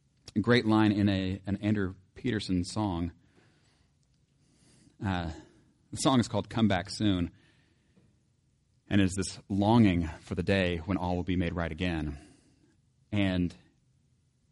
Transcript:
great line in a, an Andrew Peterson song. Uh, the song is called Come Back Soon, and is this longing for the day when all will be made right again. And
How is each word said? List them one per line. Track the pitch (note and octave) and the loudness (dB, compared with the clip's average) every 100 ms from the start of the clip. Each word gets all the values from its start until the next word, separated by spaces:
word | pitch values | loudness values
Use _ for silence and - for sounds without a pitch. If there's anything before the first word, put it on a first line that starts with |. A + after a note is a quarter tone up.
| _ _ - G#2+ | _ _ -6 -2
great | G#2 A#2+ A2+ | 2 4 4
line | A2 G#2+ | 4 4
in | G#2 G2+ | 4 2
a, | F#2+ F#2+ G2 - | 2 -2 -6 -6
an | G2 | -4
Andrew | G#2 G#2+ F#2 F#2 _ - | 0 0 -2 -6 _ -8
Peterson | B2+ G#2+ - F#2 F2 | -4 -4 -2 -2 -2
song. | G#2+ G#2+ E2+ E2+ - _ _ _ _ _ _ _ _ _ _ _ _ _ _ _ _ _ - G2+ | -4 -4 -4 -6 -8 _ _ _ _ _ _ _ _ _ _ _ _ _ _ _ _ _ -8 -4
Uh, | F2+ E2+ E2 - _ _ _ _ | -4 -4 -10 -16 _ _ _ _
the | G#2+ | -4
song | D#3 C3 | 0 2
is | G#2+ | 0
called | G#2 - | -4 -4
Come | - G#2+ | 0 0
Back | F#2 E2 | 0 -4
Soon, | - G#2+ F2+ E2+ - _ _ _ _ _ _ _ _ _ _ _ _ _ _ - | -2 0 0 -2 -8 _ _ _ _ _ _ _ _ _ _ _ _ _ _ 0
and | G2+ | 2
is | F#2+ F#2+ | 2 0
this | F#2 - - | -6 -8 -6
longing | G2 G2+ A#2 G#2 F2 E2 - | 0 4 6 6 4 -2 -8
for | - | -8
the | F2+ | -4
day | E2+ G2 F2+ E2+ D#2+ | 0 0 0 -2 -4
when | F2+ | -4
all | F2+ F2+ | -2 -2
will | |
be | F2 F2+ | -2 -2
made | F2 | -2
right | E2+ E2 | -2 -6
again. | D#2 F2+ E2 D2+ C#2+ - _ _ _ _ _ _ _ _ | -4 -4 -4 -6 -8 -16 _ _ _ _ _ _ _ _
And | G#2 G2 F#2 F2 - _ _ _ _ _ _ _ _ _ | -2 0 0 -2 -4 _ _ _ _ _ _ _ _ _